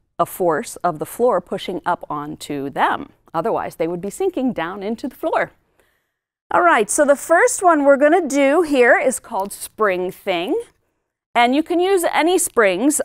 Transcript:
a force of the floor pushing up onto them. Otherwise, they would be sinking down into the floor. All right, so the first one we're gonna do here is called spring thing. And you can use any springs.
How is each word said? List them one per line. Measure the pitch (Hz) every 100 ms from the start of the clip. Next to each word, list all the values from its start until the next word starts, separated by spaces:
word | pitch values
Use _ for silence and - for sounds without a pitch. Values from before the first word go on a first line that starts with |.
| _ -
a | 170
force | - 180 156 240 -
of | 180 156
the | 214
floor | - 240 185
pushing | - 196 - 180 -
up | 170 -
onto | 147 147 160 - 143 135
them. | 180 269 - 71 _ _
Otherwise, | 165 220 151 85 -
they | 165
would | 180
be | 202
sinking | - 381 285 254
down | 170 160 202
into | 196 233 277
the | -
floor. | 320 - - _ _ _ _ _ _ _ _ _ -
All | -
right, | 349 277 208
so | -
the | 285 285
first | - 339 480 -
one | 359 302
we're | 277 269
gonna | 294 370 294
do | 277 269 320
here | 311 277 240 359
is | 262 220
called | - 208 202
spring | - - - 208 185 185
thing. | - 202 175 196 453 480 _ _ _ _ _ _ 233
And | 240
you | 277
can | 311 330
use | 359 392 330
any | - 320 370
springs. | - 240 202 180 277 -